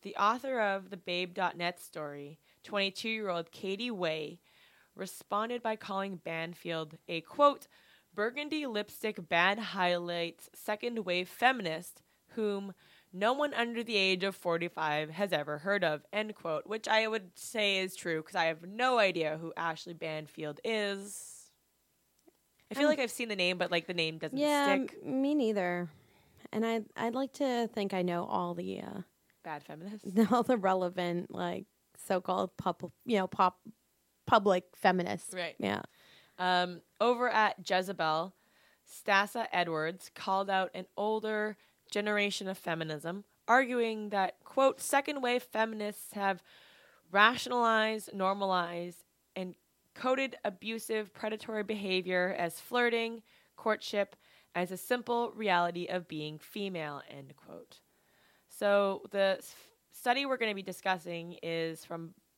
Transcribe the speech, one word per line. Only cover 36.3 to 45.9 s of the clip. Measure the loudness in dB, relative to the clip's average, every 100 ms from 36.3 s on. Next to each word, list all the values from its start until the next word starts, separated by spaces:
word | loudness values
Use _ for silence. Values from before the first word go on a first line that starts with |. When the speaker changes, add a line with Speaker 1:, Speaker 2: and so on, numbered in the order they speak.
| -2
Speaker 1:
Um, | 4 4 2 -4 -8 2
over | 2 4 4
at | 4 4 2 0
Jezebel, | 0 0 0 2 2 -2 -8 _ _ _ _ -20
Stassa | -6 4 4 4 -2 -2
Edwards | 0 2 0 -2 -4 -12
called | -8 -2 0 2
out | 0 0
an | -6 -10 -4
older | -2 -2 -2 -2 -4 -6 _ _ -6
generation | -2 0 2 0 -2 -6
of | -6
feminism, | -4 -4 -4 -6 -6 -8 -12 _ 4
arguing | 4 4 2 0 -2 -2
that, | 0 0 -2
quote, | -4 4 4 4
"second | 0 0 0 -2
wave | 0 0
feminists | 0 -2 0 -2 -6